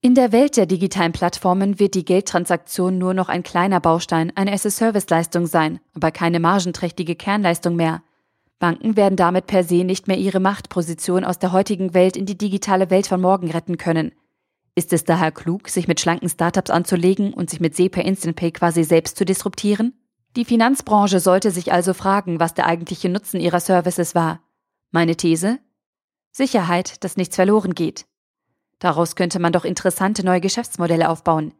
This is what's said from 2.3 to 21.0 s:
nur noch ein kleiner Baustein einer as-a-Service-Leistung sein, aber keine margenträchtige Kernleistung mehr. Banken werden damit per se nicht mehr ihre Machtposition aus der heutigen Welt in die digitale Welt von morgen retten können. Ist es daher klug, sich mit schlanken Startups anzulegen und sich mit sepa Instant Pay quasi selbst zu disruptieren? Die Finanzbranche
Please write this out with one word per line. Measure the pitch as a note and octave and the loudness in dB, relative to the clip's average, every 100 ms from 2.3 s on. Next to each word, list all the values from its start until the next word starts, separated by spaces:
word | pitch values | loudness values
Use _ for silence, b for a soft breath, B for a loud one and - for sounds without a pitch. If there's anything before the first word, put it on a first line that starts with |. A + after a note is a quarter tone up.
| F3 E3+ E3+ - - F#3 F#3 | -2 0 -4 -2 -4 -2 0
nur | F3+ | -2
noch | F#3 F3+ | -2 -2
ein | F3 | -4
kleiner | F3 F3 F#3+ F#3 | -2 0 2 2
Baustein | E3 E3 - E3 D#3+ | 2 0 0 -2 0
einer | - G3 | -2 -2
as-a-Service-Leistung | G3+ G#3 - A3+ G#3 - E3 E3+ F3 E3+ | 0 -2 0 0 0 0 0 0 -2 0
sein, | F3 D#3 E3+ _ | 0 0 -4 _
aber | D#3+ D#3+ | -4 -4
keine | - E3+ E3+ | 0 -2 2
margenträchtige | E3 G3 F3+ - F3 E3+ E3 E3+ | 2 2 -2 -6 -8 -6 -6 -6
Kernleistung | - G#3 F#3+ E3+ F3 E3+ | -4 0 0 0 -2 0
mehr. | E3 E3+ _ _ _ _ _ _ | 0 -2 _ _ _ _ _ _
Banken | F3 E3 A3 G#3+ | -2 0 0 2
werden | G3 F#3+ | 2 4
damit | F3 F#3 - | 2 2 0
per | G3 | 0
se | E3+ F3 | 2 0
nicht | F3+ F#3+ - | 2 -2 -2
mehr | F#3+ | -2
ihre | G3 F#3 | 0 0
Machtposition | F#3 G3 - F#3 E3 E3 - F3+ | 0 -2 -6 -6 -4 -6 -2 -2
aus | F#3 F3+ | -2 -4
der | F#3 | 0
heutigen | F#3 G3+ F#3+ F#3 | 0 0 -2 0
Welt | F3+ F#3 F#3 | 4 2 2
in | |
die | G3 F#3 | -8 -4
digitale | G#3 G3 - F#3+ F#3 | -2 -2 0 0 4
Welt | F#3+ G3+ | 2 2
von | F#3 | 0
morgen | F#3 F#3+ F3 | 2 2 0
retten | E3 - E3+ | -6 -6 -6
können. | - D#3+ D#3+ _ _ _ _ _ _ | -2 -2 -2 _ _ _ _ _ _
Ist | - E3+ | -6 0
es | E3+ | -2
daher | - E3+ D#3+ | 0 0 0
klug, | - E3+ F#3 - | -2 -6 -6 -4
sich | - E3+ | -4 -2
mit | D#3+ | 0
schlanken | E3+ E3+ F3 | 0 -2 -4
Startups | - E3+ F#3 - | -2 -2 -2 0
anzulegen | E3+ F3 F3 F3+ G3 G3+ | -2 0 0 2 0 -2
und | - F3 | -4 -8
sich | D#3 | -2
mit | E3 C#3+ | -4 0
sepa | F#3 F#3 | 0 0
Instant | - F#3+ E3+ E3 | -2 -2 -4 -4
Pay | E3+ | -4
quasi | - E3+ E3+ | 0 0 2
selbst | D3+ E3 D#3+ - | 4 2 2 -4
zu | F#3 | -2
disruptieren? | F#3+ G3+ - G#3 G#3 A#3 - _ _ _ | -2 -4 -4 -2 0 -2 -4 _ _ _
Die | B3 A#3 | -8 0
Finanzbranche | A#3 A#3 C4+ - G#3+ | 2 4 2 2 2